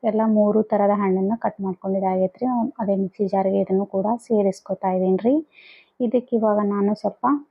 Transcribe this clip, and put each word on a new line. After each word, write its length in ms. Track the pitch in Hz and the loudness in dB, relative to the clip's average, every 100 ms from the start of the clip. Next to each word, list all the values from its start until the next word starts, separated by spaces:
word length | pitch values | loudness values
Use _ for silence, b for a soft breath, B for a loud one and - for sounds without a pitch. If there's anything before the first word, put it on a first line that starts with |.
ಎಲ್ಲ 180 | 233 214 220 | 0 0 2
ಮೂರು 360 | 214 208 208 | 4 4 2
ಥರದ 300 | 214 208 202 | 0 0 2
ಹಣ್ಣನ್ನ 400 | 202 196 185 190 226 | 2 0 0 0 -2
ಕಟ್ 220 | 214 - | -4 -4
ಮಾಡ್ಕೊಂಡಿದ್ದಾಗೈತ್ರಿ. 840 | 196 180 190 190 190 185 185 - 254 247 226 - | -8 -6 -4 -2 -2 0 -2 -2 -4 -2 -4 -4
ಅದೇ 160 | 202 196 | -2 -2
ಮಿಕ್ಸಿ 300 | 190 _ 196 | -2 _ -2
ಜಾರ್ಗೆ 320 | 196 190 196 | 0 0 0
ಇದನ್ನು 260 | 190 190 202 | 0 0 0
ಕೂಡ 200 | 196 202 233 | -2 -2 -4
ಸೇರಿಸ್ಕೊತಾ 760 | - 220 202 185 - 190 196 | 0 0 2 -2 -8 -6 -2
ಇದ್ದೀನಿ 260 | 185 185 185 | 0 2 2
ರೀ. 100 | 214 294 311 B B B B _ | 2 0 -2 B B B B _
ಇದಕ್ಕೆ 360 | 240 247 240 233 | -2 -2 0 0
ಇವಾಗ 240 | 214 208 | 2 2
ನಾನು 320 | 202 202 202 208 | 0 0 0 0
ಸ್ವಲ್ಪ 300 | 202 - 240 285 294 | -4 -4 -2 -2 -4